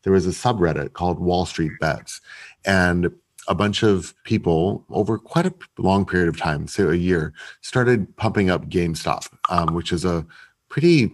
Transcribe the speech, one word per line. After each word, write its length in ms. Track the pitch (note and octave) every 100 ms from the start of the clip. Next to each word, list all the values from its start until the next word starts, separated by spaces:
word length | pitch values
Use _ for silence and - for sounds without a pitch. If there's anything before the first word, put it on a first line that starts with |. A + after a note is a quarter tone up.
there 100 | - F#2+
was 80 | F2
a 100 | F2
subreddit 500 | B2 A2+ F2 D2 C#2+ -
called 200 | F2 E2
Wall 260 | F2 F2+ F2
Street 280 | - D#2+ -
Bets, 400 | D#2+ C2+ - - - - - -
and 360 | - F#2+ F2+ F2 E2+ - _ - -
a 60 |
bunch 280 | F2 G#2 G2+
of 320 | A2 F#2+ E2 -
people 600 | - A2+ - E2 F#2 G#2 _ -
over 180 | G#2 A2+
quite 280 | - E3 F3
a 80 | E3+ - -
long 260 | F#2+ G2 F#2+
period 220 | F2+ E2+
of 80 | D#2+
time, 320 | E2 D2 -
say 160 | -
a 100 | F#2 E2+ F2
year, 240 | F2 D#2 - - -
started 360 | - B2+ B2 A#2+ F#2 -
pumping 320 | A2+ G#2 F#2+
up 120 | E2+ - F2+
GameStop, 480 | E2+ D#2+ - - - _ -
um, 200 | F2 E2
which 160 | E2+ E2
is 120 | F2
a 220 | F2+ E2+ D#2+ - - _ _
pretty 300 | - E3 E3 A2